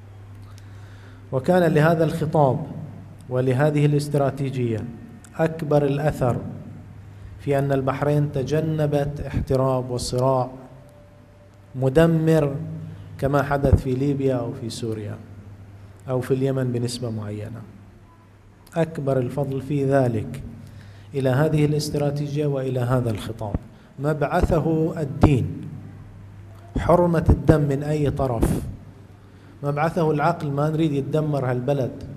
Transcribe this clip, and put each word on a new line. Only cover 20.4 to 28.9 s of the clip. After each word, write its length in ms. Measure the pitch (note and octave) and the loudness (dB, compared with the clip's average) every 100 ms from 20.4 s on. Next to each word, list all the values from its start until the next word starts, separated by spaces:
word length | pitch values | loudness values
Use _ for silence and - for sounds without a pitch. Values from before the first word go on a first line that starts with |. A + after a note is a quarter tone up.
| - - - - - - - | -12 -16 -18 -18 -20 -20 -10
إلى 140 | C#3 C3 | -2 2
هذه 360 | B2+ D#3 D3+ | 2 2 4
الاستراتيجية 840 | D3 D3+ - D3 D3 C#3+ D3 C#3+ D3 | 2 2 0 0 0 0 -2 -2 0
وإلى 340 | C#3 C3 B2+ | 0 -2 -2
هذا 300 | A#2+ B2+ A#2 | 2 2 2
الخطاب، 440 | G2+ - A2 G#2+ G2+ - - - - | -2 -6 -8 -6 -6 -8 -20 -20 -6
مبعثه 1000 | C#3+ D3+ C#3 E3+ - F3 D#3 D#3 D#3+ F3+ | -2 0 0 2 2 2 2 2 2 0
الدين، 680 | C#3 - D3+ B2+ G2 - - - - - - - - - - - - - | -6 4 6 6 2 -6 -10 -14 -16 -16 -18 -18 -18 -18 -18 -18 -10 -2
حرمة 460 | - F3 F3 E3 F3 | 4 4 4 4 4
الدم 300 | D3+ C3 D#3 | 4 4 4
من 220 | D3 C#3 | 4 0
أي 280 | D3 D#3 C#3+ | -2 0 0
طرف، 520 | C3 C3 A2+ - - - - - | 0 -2 0 0 0 -4 -10 -16